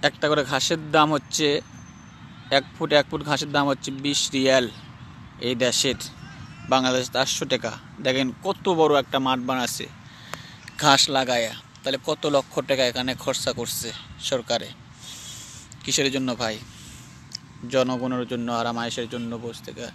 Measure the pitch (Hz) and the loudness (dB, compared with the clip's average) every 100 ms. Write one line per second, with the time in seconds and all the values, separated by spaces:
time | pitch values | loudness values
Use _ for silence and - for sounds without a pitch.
0 | 147 - 151 151 131 139 - 165 156 156 | 0 2 2 2 2 0 0 -2 2 4
1 | 151 151 - - 151 147 - - - - | 6 4 -2 0 2 2 -2 -18 -20 -20
2 | - - - - - 135 139 - 160 151 | -20 -20 -18 -18 0 0 0 -6 2 4
3 | 139 156 147 139 151 143 143 135 - 135 | 4 -2 0 -2 0 2 2 0 -4 -4
4 | 143 139 - 139 131 131 120 - - - | -2 0 0 2 6 6 4 -6 -18 -18
5 | - - - - 120 123 123 - 139 120 | -18 -18 -18 -8 -4 0 2 2 0 -2
6 | - - - - - - - 131 127 127 | -6 -14 -16 -16 -16 -14 2 4 4 0
7 | 123 123 131 - - 127 120 113 - - | 0 -2 0 -2 0 -2 -2 -6 -14 -4
8 | 139 131 131 - 190 190 - 170 156 147 | 0 2 0 -2 -4 -2 0 4 6 6
9 | - 143 131 131 127 131 120 - - - | 4 0 2 0 0 -2 -2 -4 -10 -14
10 | - - - - - - - - 151 135 | -20 -20 -14 -14 -14 -18 -18 0 6 6
11 | - 135 127 120 113 - - - - 135 | 6 2 2 2 0 -4 -14 -10 -4 -4
12 | - 151 156 143 - - 131 135 127 123 | -2 -2 2 2 2 -4 0 4 4 2
13 | 127 123 - 127 - 117 117 - 120 - | -2 -2 -2 -2 0 -2 -4 -4 -6 -8
14 | - - - 131 113 117 - - - - | -14 -8 -2 -2 0 -2 -2 -14 -20 -18
15 | - - - - - - - - - 139 | -16 -14 -14 -14 -16 -18 -18 -12 -2 2
16 | 139 135 131 117 117 110 - - - - | 2 2 -2 -2 -2 -4 -10 -16 -18 -18
17 | - - - - - - 123 131 127 127 | -18 -20 -18 -18 -18 -14 -2 2 2 0
18 | 127 127 120 123 120 117 117 117 117 117 | -2 -4 -4 -4 -2 -2 0 -2 -4 -4
19 | 117 123 117 117 117 113 - 120 117 | -6 -6 -6 -8 -10 -12 -14 -12 -12